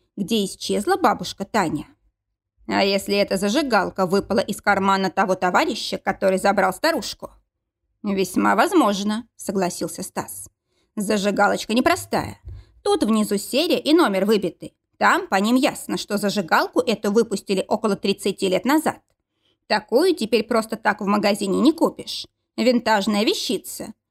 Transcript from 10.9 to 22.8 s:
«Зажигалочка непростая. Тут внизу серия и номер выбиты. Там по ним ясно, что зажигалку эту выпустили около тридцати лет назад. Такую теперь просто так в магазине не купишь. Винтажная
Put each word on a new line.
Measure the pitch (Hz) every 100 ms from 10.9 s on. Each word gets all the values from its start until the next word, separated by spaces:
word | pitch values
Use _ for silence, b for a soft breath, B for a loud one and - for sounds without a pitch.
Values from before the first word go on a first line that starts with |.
«Зажигалочка | - 196 214 202 202 202 196 -
непростая. | 226 - 190 - 170 - - - B B B
Тут | 403 403
внизу | 208 220 208 202
серия | - 254 349 247
и | 269
номер | 320 254 190 202
выбиты. | 214 170 - 156 - _ _
Там | 208 311 381
по | 196
ним | 214 254
ясно, | 262 - - 190
что | - 202
зажигалку | 202 208 160 214 - -
эту | 247 202 208
выпустили | 208 226 208 - 190 -
около | 220 226 196
тридцати | 202 190 208 190 196
лет | 180 247
назад. | 311 - - _ _ _ _ _ _ _
Такую | 208 - 233 370
теперь | 339 214 226
просто | 220 233 220 214
так | 214 208
в | 196
магазине | 208 208 208 196 185
не | 247
купишь. | 330 254 - - - - _ _ -
Винтажная | 226 240